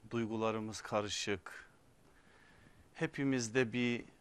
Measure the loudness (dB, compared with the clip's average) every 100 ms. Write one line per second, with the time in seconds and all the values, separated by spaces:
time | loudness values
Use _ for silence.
0 | -4 -2 0 0 0 0 -4 -8 -2 0
1 | 0 -2 -2 -2 -4 -14 -18 -20 -20 -20
2 | -20 -20 -20 -20 -20 -20 -20 -20 -20 -4
3 | -4 0 2 2 2 2 2 2 2 0
4 | -4 -20